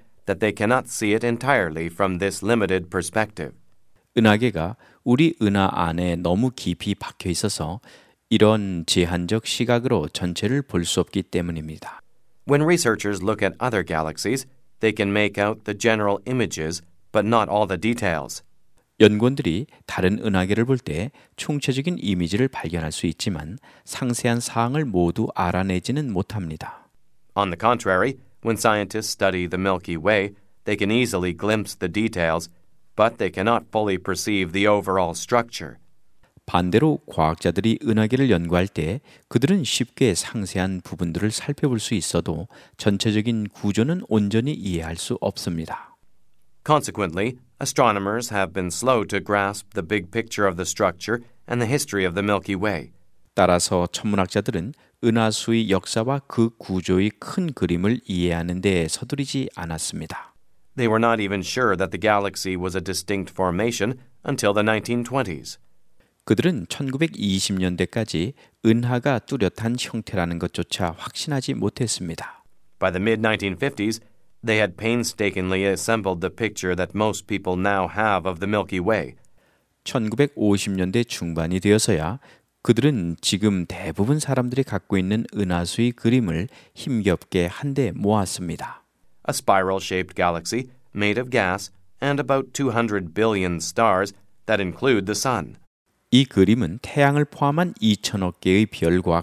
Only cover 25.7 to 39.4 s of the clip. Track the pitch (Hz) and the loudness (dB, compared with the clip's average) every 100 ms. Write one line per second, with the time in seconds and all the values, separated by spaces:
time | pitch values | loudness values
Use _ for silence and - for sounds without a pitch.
25.7 | 90 - 135 147 92 98 110 85 78 - | -2 -2 -4 -2 -4 -4 -6 -8 -8 -12
26.7 | - _ _ - - - - 101 85 110 | -16 _ _ -20 -20 -8 -2 -2 0 2
27.7 | 120 101 92 113 135 - - 113 110 117 | 2 2 2 2 -2 -14 -8 -4 0 2
28.7 | 107 101 110 110 - 98 92 90 92 95 | 2 0 -4 -6 0 0 0 -2 -2 0
29.7 | 92 - 85 82 107 101 - - - - | -2 -4 -2 2 2 0 -6 -20 -12 -4
30.7 | 107 101 113 123 95 90 87 101 107 101 | -2 0 2 0 0 -2 -2 0 0 -2
31.7 | - 92 90 110 92 82 82 85 - - | -6 -4 -2 -2 0 0 0 -4 -14 -20
32.7 | - - - 110 117 95 92 101 117 - | -20 -8 2 2 2 -2 0 2 2 0
33.7 | 110 107 92 92 90 - 101 90 92 101 | -2 0 0 -2 -4 -2 0 0 2 4
34.7 | 104 95 95 87 85 - 123 117 - 76 | 4 2 0 0 -4 -2 0 0 -6 -14
35.7 | - - - - - - _ - 90 90 | -16 -20 -20 -20 -20 -20 _ -4 0 2
36.7 | 104 156 147 - - 78 80 92 82 104 | 4 4 2 -4 0 0 2 0 2 2
37.7 | 113 - 107 107 127 135 90 85 87 95 | 2 2 2 2 2 2 2 2 0 0
38.7 | - 78 117 - - _ 120 | -2 -4 -4 -8 -20 _ 2